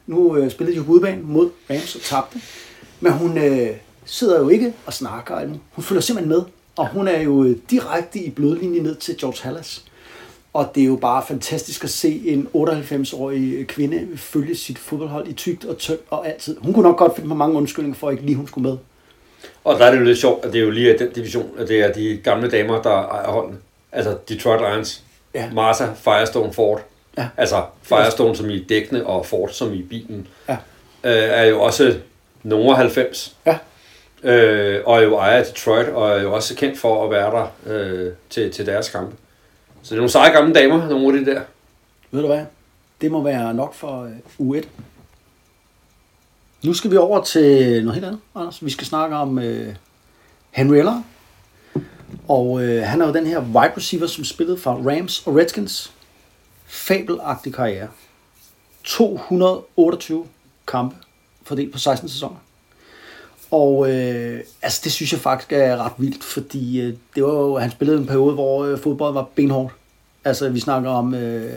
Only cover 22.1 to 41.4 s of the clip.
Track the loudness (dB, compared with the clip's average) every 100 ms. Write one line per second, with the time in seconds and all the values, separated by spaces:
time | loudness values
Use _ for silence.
22.1 | -2 0 0 2 0 0 0 2 0 0
23.1 | -4 -4 -4 -4 -10 -20 _ _ -6 -4
24.1 | -6 -8 -4 0 2 2 -2 -6 -12 _
25.1 | _ _ -10 -6 0 2 2 -2 -2 2
26.1 | 2 2 -2 -2 0 0 0 -6 _ _
27.1 | -10 -6 -2 0 0 -4 -8 0 2 2
28.1 | 2 0 0 -4 -6 -2 -2 -2 -4 -4
29.1 | -4 -2 -4 -4 -4 -6 -6 -10 -12 -12
30.1 | -14 -14 -14 -8 -8 -10 _ _ _ 0
31.1 | 2 2 4 4 4 2 4 2 2 -6
32.1 | _ _ _ -2 2 4 4 4 2 -2
33.1 | -6 -14 _ -2 -2 -4 _ _ -20 _
34.1 | _ 2 6 6 4 0 0 4 6 6
35.1 | 4 4 4 2 -4 0 2 2 0 2
36.1 | 2 0 -2 -4 -4 -4 -2 0 0 0
37.1 | 0 0 -2 -4 -10 -8 -6 -6 -6 -8
38.1 | -10 -10 -6 -4 -4 -4 -4 -4 -8 -10
39.1 | -14 _ _ _ _ _ _ -8 -2 2
40.1 | 6 8 8 6 6 6 4 2 2 2
41.1 | 2 2 -2